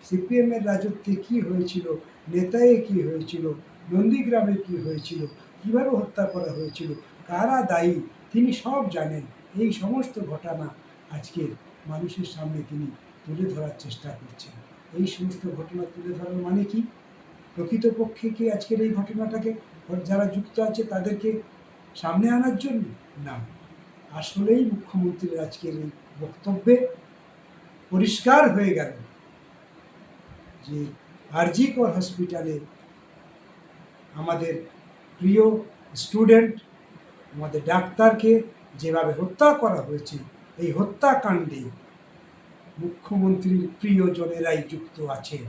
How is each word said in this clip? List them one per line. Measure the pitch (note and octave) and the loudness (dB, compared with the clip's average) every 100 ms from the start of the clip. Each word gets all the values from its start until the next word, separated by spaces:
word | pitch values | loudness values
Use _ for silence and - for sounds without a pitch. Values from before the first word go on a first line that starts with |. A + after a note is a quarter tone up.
সিপিএমের | - F#3 - B3 A#3+ A3+ G3+ | -2 -2 2 4 4 2 0
রাজত্বে | F#3+ G#3 - - F#3+ | 0 -2 -6 -4 -4
কী | - A#3+ | 0 -2
হয়েছিল, | E3+ F3+ F3+ F#3 E3 D#3 - - - | 0 -2 -2 -4 -4 -8 -8 -20 -4
নেতায়ে | F3 F#3 A3+ A#3+ A3+ | -2 0 6 6 6
কী | - F#3+ | 4 0
হয়েছিল, | D3+ D#3+ D#3+ E3+ D#3+ D3 - - - | 0 -4 -6 -6 -6 -6 -12 -20 -4
নন্দীগ্রামে | F3+ A3 C4+ A#3 A#3 G#3 G3 F#3 | 2 4 2 2 2 2 0 -2
কী | F3 | -6
হয়েছিল, | D#3 D3+ - D#3+ D3 - - - | -6 -6 -8 -8 -10 -12 -20 -12
কীভাবে | G3+ A#3 C4+ | -2 0 2
হত্যা | A#3+ G3+ - F#3+ | 0 -2 -2 -4
করা | F3+ E3 | -2 -8
হয়েছিল, | C#3+ D#3 - D#3+ C#3+ - - - | -6 -8 -8 -10 -10 -14 -20 -10
কারা | F3 A#3 C4 | -2 0 0
দায়ী, | G3 F3 F3 E3 - - - | 0 2 2 0 -6 -16 -4
তিনি | A3+ B3 | 2 2
সব | - A#3 C#4 G3+ | 2 -4 -2 -2
জানেন। | E3 D3+ D#3 C3 - - F#3+ | -4 -6 -6 -12 -20 -14 -2
এই | A3+ | -2
সমস্ত | F3+ F#3+ C4 B3+ - | -2 -4 -4 -4 -8
ঘটনা | F3 D#3 E3+ D#3+ D3+ - - - - | -8 -10 -8 -8 -10 -14 -20 -20 -16
আজকে | D3+ - F3 D3+ A2+ - - D3+ | -16 -12 -8 -8 -8 -18 -20 -12
মানুষের | D#3 F3 F3+ F3+ | -8 -8 -8 -10
সামনে | D#3 D#3 D#3 D3 | -8 -8 -8 -8
তিনি | D3+ D3 - - - - | -8 -8 -10 -20 -20 -12
তুলে | D#3 F3+ | -6 -4
ধরার | C#3+ D3+ - | -4 -8 -10
চেষ্টা | C3 A#2 D3+ | -16 -14 -14
করছেন। | - - - - - - - - D#3+ | -16 -18 -20 -20 -20 -20 -20 -14 -2
এই | F#3+ | -2
সমস্ত | - F#3 - F3+ D3 | -2 -8 -6 -10 -10
ঘটনা | D#3+ F3 F3 - | -10 -8 -10 -10
তুলে | F3 F3 | -10 -10
ধরার | F3 | -6
মানে | F3+ F3 G3 | -6 -2 0
কি? | G3 A3 A#3+ - - - - - - - | 0 -2 -6 -8 -20 -20 -20 -20 -18 -10
প্রকৃতপক্ষে | F3 A3+ A3+ A3 A3 - A3+ | -4 2 2 2 -4 -4 -6
কি | A3 A3+ | -2 -2
আজকের | G3+ - A3 | -2 -2 0
এই | A3 | 0
ঘটনাটাকে | G3 G3+ G#3+ A3 A3 A3 A3 - - - F3+ E3+ | 0 -2 -4 -4 -4 -4 -6 -12 -20 -8 -6 0
যারা | G3 G3+ | 0 2
যুক্ত | F#3 G3+ - | -2 -4 -2
আছে | A3 A3 | -2 -2
তাদেরকে | A3 F#3+ F3+ G#3 A3 A3 - - - - - - | -4 -2 -4 -2 -2 -4 -6 -20 -20 -20 -20 -10
সামনে | E3 F3 A#3 | -2 2 4
আনার | A#3+ B3+ - | 4 2 0
জন্য? | C4+ A#3 - - - - C#3 | -2 -4 -4 -8 -20 -16 -12
না, | B2 A2+ - - - - - - | -12 -12 -16 -20 -20 -20 -20 -18
আসলেই | D3+ D#3 F#3+ G#3 A#3+ A3+ | -14 -8 -2 4 4 4
মুখ্যমন্ত্রীর | G3 - F#3+ F3+ E3+ F3+ E3 | -2 -4 0 0 -2 -6 -6
আজকের | D#3 - E3 D3+ | -6 -8 -10 -8
এই | D3+ - - C#3+ | -10 -12 -20 -14
বক্তব্যে | D#3 - G3+ F#3+ - B3 B3+ - - - - - - - - - - | -14 -10 -4 0 6 6 4 -6 -18 -20 -20 -20 -20 -20 -20 -20 -2
পরিষ্কার | F#3 A3 - B3 C#4 C4+ | 2 2 2 6 8 8
হয়ে | F#3 G3 | 4 2
গেল | F3+ C#3 - A#2 - - - - - - - - - - - - - - - - | 0 -2 -8 -18 -20 -20 -20 -20 -20 -20 -20 -20 -20 -20 -20 -20 -20 -20 -20 -12
যে | D3 D3 - - - - | -8 -8 -12 -20 -20 -8
আরজি | D#3 F3 - C4+ | 0 0 4 2
কর | B3+ A3+ | 4 0
হসপিটালে | F3 F3+ - F3 E3+ D#3+ D3+ D3+ - - - - - - - - - - - - - - | 0 -4 -4 -6 -4 -6 -8 -10 -20 -20 -20 -20 -20 -20 -20 -20 -20 -20 -20 -20 -20 -20
আমাদের | D3 E3 E3 E3 D#3+ - - - - - - | -12 -4 -2 -2 -6 -8 -20 -20 -20 -20 0
প্রিয় | F3+ G#3 A3 A3 - - - - | 4 8 6 4 -6 -18 -18 -12
স্টুডেন্ট, | - G#3 A3 A3+ A3+ A3+ - - - - - - - C#3+ | -6 4 8 10 8 0 -14 -20 -20 -20 -20 -20 -18 -12
আমাদের | D3+ D3+ D3 | -6 -6 2
ডাক্তারকে | F3+ F3+ - A3 A3 A3 A3+ - - - - | 2 2 6 6 8 6 6 4 -14 -20 -10
যেভাবে | D#3+ E3 D#3 | -2 0 0
হত্যা | C#3+ F#3 - G3 | -2 -4 6 6
করা | G3 A3+ E3 | 6 2 0
হয়েছে, | C#3 D3 - C#3+ B2+ - - - | -4 -8 -8 -12 -14 -20 -20 -8
এই | E3+ | -6
হত্যাকাণ্ডে | D3+ G3+ - C#4 B3+ G#3+ F3+ D#3 C3+ A#2 - - - - - - - - - - - | -2 -2 2 4 4 2 0 -2 -8 -12 -14 -20 -20 -20 -20 -20 -20 -20 -20 -20 -10
মুখ্যমন্ত্রীর | F3 - - G3+ F#3+ F#3 F#3 F#3 - - | -10 -10 -4 0 2 2 2 0 0 -4
প্রিয়জনেরাই | G#3 G3 F3+ E3+ E3+ E3 E3 D#3 D3 | 2 4 4 0 -4 -2 -2 -2 -4
যুক্ত | D#3+ - D#3 | -10 -14 -12
আছে। | D3 C3+ - D3 | -8 -8 -8 -10